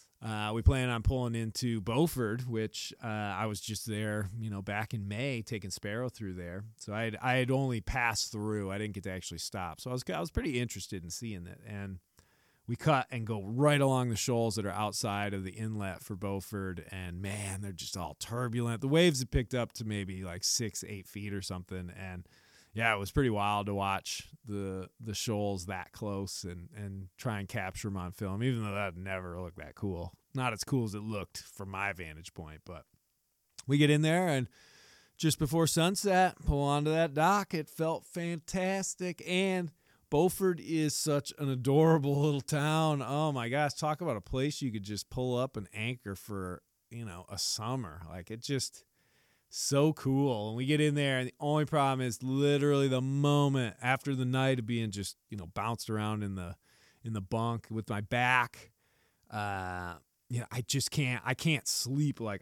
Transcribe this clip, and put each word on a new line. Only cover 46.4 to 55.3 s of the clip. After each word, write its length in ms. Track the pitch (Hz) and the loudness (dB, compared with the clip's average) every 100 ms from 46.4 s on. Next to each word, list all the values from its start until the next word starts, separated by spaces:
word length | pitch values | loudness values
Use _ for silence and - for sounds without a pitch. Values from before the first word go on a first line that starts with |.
| 92 90 _ _ - | -6 -8 _ _ -16
you 160 | 117 113 | -12 -10
know, 200 | 87 - | -12 -10
a 80 | 98 | -6
summer. 640 | - - 110 131 95 82 82 | -4 -2 -2 -4 -6 -10 -12
Like, 200 | 90 82 | -12 -10
it 120 | 113 | -8
just 420 | - 135 - - _ _ _ _ _ _ _ | -2 -2 -2 -10 _ _ _ _ _ _ _
so 440 | - - 139 156 | -4 2 4 4
cool. 560 | 151 135 135 143 113 104 | 4 2 4 4 2 0
And 80 | 113 | -2
we 80 | 131 | 2
get 160 | 151 | 4
in 140 | 151 147 | 4 4
there, 220 | 143 131 | 2 2
and 120 | 127 | 0
the 40 | - | -2
only 260 | 147 151 147 | 2 2 4
problem 400 | 156 139 131 127 | 4 4 4 0
is 160 | 113 | -2
literally 680 | 127 135 143 143 143 143 139 | 0 4 6 6 6 6 4
the 120 | 127 | 4
moment 760 | 135 139 143 147 143 135 117 - | 2 4 6 6 6 4 0 0
after 320 | 123 135 143 | 2 2 2
the 120 | 131 127 | 0 2
night 340 | 131 131 131 | 2 2 2
of 60 | 110 | 0
being 260 | 120 113 | -2 -2
just, 240 | 98 95 - | -4 -8 -10
you 80 | - | -12